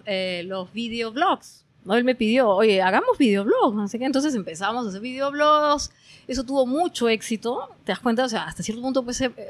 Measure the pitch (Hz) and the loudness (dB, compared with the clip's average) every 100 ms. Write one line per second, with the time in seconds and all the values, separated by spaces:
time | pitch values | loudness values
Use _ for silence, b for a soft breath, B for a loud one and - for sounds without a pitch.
0 | - 190 185 175 180 190 180 214 233 233 | -6 -4 -4 -6 -6 -8 -8 -8 -6 -6
1 | 226 233 359 302 - - _ _ 185 233 | -6 0 0 0 -6 -20 _ _ 0 2
2 | 247 247 220 254 226 190 220 190 185 214 | 2 2 2 4 4 4 4 4 4 2
3 | 480 415 254 202 208 494 330 208 202 233 | 2 4 4 4 2 2 2 0 -4 -4
4 | 262 269 302 247 175 160 196 240 220 190 | -2 0 0 -2 -6 -6 -4 -4 -6 -8
5 | 247 254 277 285 302 302 302 294 - b | -10 -6 -4 2 4 4 4 0 -2 b
6 | b b - 254 247 277 247 285 - - | b b -8 -6 -2 0 0 0 -2 0
7 | 233 220 - 220 233 285 - - - 180 | 0 0 -2 -6 -4 -6 -8 -10 -6 -4
8 | 240 226 254 214 160 - 180 220 262 262 | 0 0 0 -2 -6 -8 -8 -6 -2 -2
9 | 240 247 262 226 | -2 -4 -4 -6